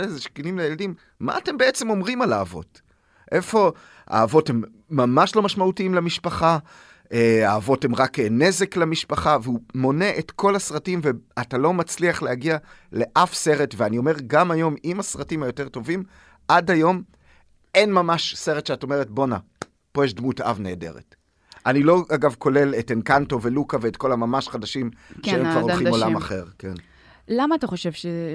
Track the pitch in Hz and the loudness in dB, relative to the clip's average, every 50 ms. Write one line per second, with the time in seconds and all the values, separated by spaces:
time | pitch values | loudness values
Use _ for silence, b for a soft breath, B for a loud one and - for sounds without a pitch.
0 | 190 220 160 131 - - - 147 143 175 190 180 165 147 156 160 202 190 165 b | -6 -6 -8 -10 -12 -14 -12 -10 -8 -8 -4 -4 -4 -4 -4 -4 -6 -8 -8 b
1 | b b b b 113 139 - - - 370 302 254 254 262 254 - 247 220 214 196 | b b b b -6 -4 -4 -4 -4 -4 -2 0 0 0 0 0 -2 -2 -2 -2
2 | 185 233 254 247 247 131 110 101 95 85 90 80 82 - _ _ _ b b b | -2 -2 -2 0 0 0 0 0 -2 -4 -8 -12 -14 -16 _ _ _ b b b
3 | b b b b b b - 180 180 - 220 220 196 165 - B B B B B | b b b b b b -2 -2 0 0 2 4 4 4 2 B B B B B
4 | B B 95 110 113 104 147 156 151 - 117 113 107 - - _ _ - 156 135 | B B 2 2 4 4 4 4 4 4 0 -2 -2 -4 -10 _ _ -2 0 2
5 | 123 123 127 156 190 208 - 214 202 196 - 202 185 190 185 - 190 185 180 175 | 2 4 6 4 4 4 4 2 0 0 0 0 0 0 0 0 0 0 0 0
6 | 170 170 - - - 165 - - 165 165 165 151 151 B B B B B B B | 0 -2 -4 -4 -6 -6 -2 0 2 2 2 2 -2 B B B B B B B
7 | B B 117 117 117 113 113 110 107 98 107 107 98 131 135 - - 120 117 123 | B B 0 4 4 6 6 4 4 4 2 2 2 0 0 2 2 0 2 2
8 | 131 131 - 143 113 107 113 123 156 196 180 185 196 190 - 185 165 160 165 - | 0 0 0 -2 0 0 2 4 4 4 2 2 -2 -2 0 0 0 0 -2 -4
9 | - - 147 - - 156 151 123 113 131 120 117 - - - 131 131 131 139 160 | -4 -4 -4 0 2 2 2 2 0 -2 -4 -6 -6 -6 -4 0 0 2 2 2
10 | 196 208 - - - - - - 196 196 196 190 - - 147 151 - 190 180 175 | 0 0 0 -2 -6 -8 -4 0 2 2 2 0 -2 -4 -8 -6 -6 -4 -4 -2
11 | 151 143 120 - - _ - 120 120 - 127 127 143 165 185 175 165 - - - | 0 -2 -2 -4 -6 _ -8 -8 -6 -4 -2 0 0 2 2 0 -2 -4 -4 -2
12 | 170 175 165 - 156 123 127 127 123 165 156 147 - b b b b b b 110 | 0 0 0 0 -2 -4 -4 -2 -2 -2 -2 -2 -6 b b b b b b -4
13 | 117 - - 156 180 180 - - - 160 151 143 143 120 113 110 113 104 110 120 | -2 0 2 2 2 2 0 0 2 2 2 2 0 -2 -2 -2 -2 0 0 0
14 | 127 156 156 147 131 110 147 156 180 175 165 160 165 160 147 - - 165 180 202 | 0 0 0 -2 -2 0 2 2 2 2 2 0 0 -2 -2 -4 -6 -6 -6 -6
15 | 185 - - 135 143 - 165 156 139 123 117 - 139 131 - 127 113 147 175 190 | -6 -8 -8 -10 -8 -8 -6 -6 -6 -6 -6 -8 -8 -10 -10 -10 -6 -6 -6 -6
16 | 185 b b b b b b b b - 156 175 175 196 175 160 160 175 185 - | -8 b b b b b b b b 4 4 4 4 4 4 4 4 4 2 0
17 | - - b b b b b b b b b _ _ _ - 190 214 208 196 185 | -4 -10 b b b b b b b b b _ _ _ 4 4 4 4 4 2
18 | 175 165 170 151 - - - - - 165 151 147 - - 131 - 139 127 143 143 | 2 2 0 0 -2 -4 -8 -6 -4 -2 -2 -2 -4 -6 -6 -6 -4 -4 -2 -2
19 | 135 107 107 131 135 127 110 90 - _ _ - - - _ _ _ _ - 143 | -2 -2 -2 -2 -2 0 -2 -4 -6 _ _ -18 -18 -18 _ _ _ _ -2 0
20 | 139 127 95 117 120 131 - - - 117 113 101 101 92 90 87 85 82 67 57 | 0 0 -2 -4 -4 -4 -4 -2 -2 -4 -4 -4 -4 -8 -8 -8 -10 -12 -14 -16
21 | - _ _ _ _ b b b b b b b b 123 135 143 143 160 175 185 | -20 _ _ _ _ b b b b b b b b 0 2 4 6 6 6 4
22 | 170 - 151 135 143 143 117 - - 139 135 143 143 139 127 113 117 - 117 113 | 4 0 0 2 2 2 0 0 0 2 4 4 4 2 2 -2 -2 -2 -2 -2
23 | 104 - 139 143 143 - 139 117 107 120 127 147 139 - 147 123 113 113 92 - | 2 2 2 2 2 0 -4 -2 -2 -2 -2 -2 -2 -2 -4 -2 -2 -4 -4 -2
24 | 139 131 127 117 117 117 131 135 - - - 117 104 - - 135 127 117 - B | -2 -2 0 0 0 0 -2 -2 -4 -4 -8 -10 -8 -8 -6 -6 -6 -6 -8 B
25 | B B B B B - - 127 127 - - - - - - - 120 - 117 113 | B B B B B -2 0 0 0 0 0 0 0 0 0 0 2 2 2 2
26 | 110 113 110 107 - - 101 95 87 85 - - 95 95 90 87 B B B B | 2 0 0 -2 -4 -6 -8 -8 -10 -12 -16 -14 -12 -12 -10 -12 B B B B
27 | B B B B B - 226 247 285 302 330 302 254 - 180 175 - 170 156 - | B B B B B -4 -2 0 2 2 0 0 -2 -4 -4 -4 -6 -6 -8 -8
28 | - 175 170 170 165 160 | -8 -6 -6 -6 -6 -6